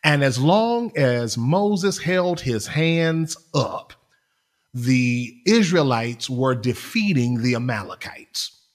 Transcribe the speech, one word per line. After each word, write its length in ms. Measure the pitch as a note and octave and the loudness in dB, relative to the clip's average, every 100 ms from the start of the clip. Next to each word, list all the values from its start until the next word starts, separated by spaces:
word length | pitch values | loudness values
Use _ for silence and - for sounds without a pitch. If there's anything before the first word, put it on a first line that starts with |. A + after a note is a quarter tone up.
And 220 | D#3 D3 C#3 | 2 4 2
as 120 | A#2+ | 2
long 540 | C#3 G3 A3+ A#3+ A#3 D#3+ | 4 4 2 -2 -4 0
as 400 | C3+ B2 A#2 A2+ | 2 2 -2 -2
Moses 600 | A#2 F3 G#3 G#3 G3 - | 0 2 2 0 -2 -2
held 440 | E3 F#3 F3+ E3+ | -2 0 0 -2
his 260 | C3+ A2+ - | -2 -4 -4
hands 680 | - E3 E3 E3 D#3+ D#3+ - _ | -2 0 2 0 0 -4 -6 _
up, 400 | D#3 A#2 - - - _ _ _ _ _ _ _ | -2 -2 -6 -14 -20 _ _ _ _ _ _ _
the 680 | B2+ A#2+ B2+ B2 A#2+ A#2+ - - | -6 0 2 2 -2 -4 -4 2
Israelites 840 | A3+ G3 F3 C#3+ A#2+ A#2 A#2 - | 4 4 2 2 0 -2 -6 -8
were 260 | B2+ C3 B2 | -2 0 0
defeating 880 | A#2 A2 - A3+ D3 D3+ A#2+ B2 | -2 -4 -4 -4 0 0 0 0
the 140 | A#2+ A#2+ | 0 -2
Amalekites. 1040 | B2 A2 G2 - - - - - - _ _ | -2 -6 -8 -12 -14 -16 -14 -10 -10 _ _